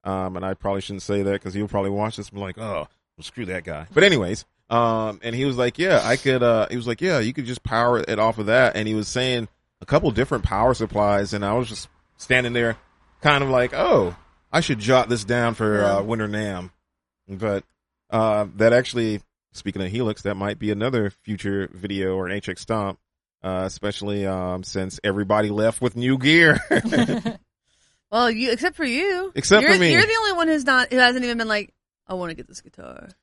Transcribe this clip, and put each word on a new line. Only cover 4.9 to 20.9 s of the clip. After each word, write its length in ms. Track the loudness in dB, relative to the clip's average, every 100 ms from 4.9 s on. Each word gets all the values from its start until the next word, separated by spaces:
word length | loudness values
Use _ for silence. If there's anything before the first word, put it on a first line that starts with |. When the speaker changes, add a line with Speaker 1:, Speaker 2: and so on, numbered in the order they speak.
| 0 -4 -6
Speaker 1:
and 120 | -8 -2
he 80 |
was 140 | -2 0
like, 180 | -2 0
"Yeah, 240 | 2 2
I 140 | 4 0
could," 260 | 2 2
uh, 260 | 4 4 2
he 60 | -2
was 100 | -6
like, 160 | -4
"Yeah, 160 | 0 0
you 160 | 0
could 100 | -4
just 180 | -8 -8
power 360 | -4 0 2 2
it 200 | 0 0
off 200 | 0 0
of 80 | 2
that." 300 | 4 4 2
And 120 | -2
he 60 |
was 140 | -2 -4
saying 400 | -2 -2 -2 -4 _ _ _
a 20 |
couple 260 | 0 2 2
different 320 | 0 0 0
power 280 | 0 2 2
supplies, 600 | 2 -2 0 2 2 0
and 100 | -4
I 80 | -2
was 160 | -2 -4
just 220 | -10 -16 _ _ _
standing 380 | 0 0 2
there 240 | 0 -2 -2 _ _ _ _
kind 240 | 2 2
of 60 | 2
like, 240 | 2 2
"Oh, 420 | 0 2 4 2 -6 _ _ _
I 100 | -2
should 180 | -2 -4
jot 320 | 2 2 4
this 120 | -2
down 280 | -2 0 0
for, 260 | 0 0 2
Speaker 2:
Yeah. 140 | 2 0
Speaker 1:
uh, 40 |
Winter 260 | -2 -4 -4
Nam." 420 | -4 -6 -8 -12 _ _ _ _ _ _
But, 360 | -8 -4 -4 -6 _ _ _ _
uh, 380 | 0 2 0 -2 2
that 160 | 6
actually, 480 | 6 2 -2 -2 -4 -8 _ _
speaking 300 | -10 -8 -6
of 60 | -6
Helix, 340 | -2 -4 -4
that 120 | -6
might 240 | -4 -6 -4
be 120 | -4
another 400 | -2 0